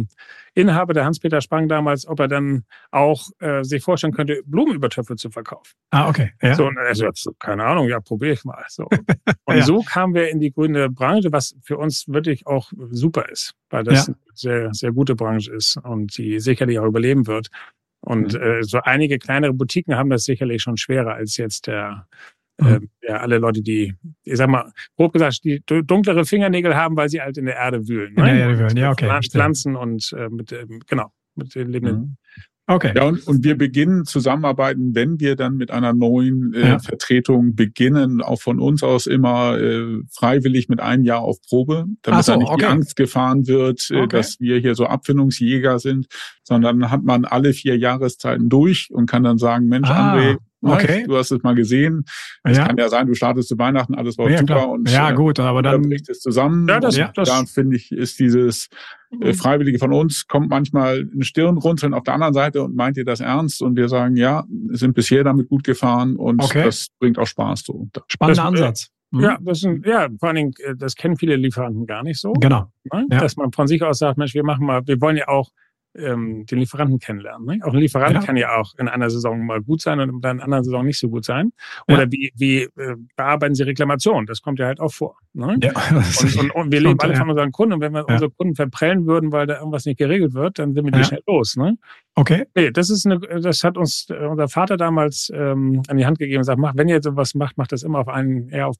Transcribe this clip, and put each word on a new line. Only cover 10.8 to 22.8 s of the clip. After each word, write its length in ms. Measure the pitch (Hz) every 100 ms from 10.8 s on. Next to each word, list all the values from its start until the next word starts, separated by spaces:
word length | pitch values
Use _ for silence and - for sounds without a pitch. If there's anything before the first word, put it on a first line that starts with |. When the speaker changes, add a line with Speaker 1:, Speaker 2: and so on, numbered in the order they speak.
| 135
Speaker 1:
Branche, 420 | 127 131 208 180
was 240 | 143 - 131
für 140 | - 143
uns 320 | 156 139 -
wirklich 380 | 143 160 135 143
auch 260 | 135 - - 120
super 380 | 120 160 147 -
ist, 240 | - - - -
weil 160 | 123
das 220 | 113 131 143
Speaker 2:
Ja. 80 |
Speaker 1:
eine 20 | - _
sehr, 400 | - 123 120 113
sehr 180 | 107 123
gute 220 | 123 139
Branche 380 | 117 113 110 101
ist 240 | 110 - 147
und 400 | 123 110 101 -
die 240 | 110 107
sicherlich 380 | 117 123 123 113
auch 80 | 110
überleben 400 | 113 123 135 110
wird. 220 | 110 113 - - _ _ _
Und, 320 | - 113 104
Speaker 2:
Mhm. 80 | 117
Speaker 1:
äh, 220 | 117 117
so 160 | 107 101
einige 360 | 127 135 151 131
kleinere 340 | - 139 147
Boutiquen 440 | 131 131 180 170 127
haben 140 | 135
das 140 | 123
sicherlich 380 | - 123 127 117
schon 160 | - 113
schwerer 360 | - 131 113
als 220 | 113 107 -
jetzt 300 | 113 - -
der 400 | 104 104 101 - _ - _ _ -
Speaker 2:
Mhm. 100 | 135
Speaker 1:
Ähm, 200 | 110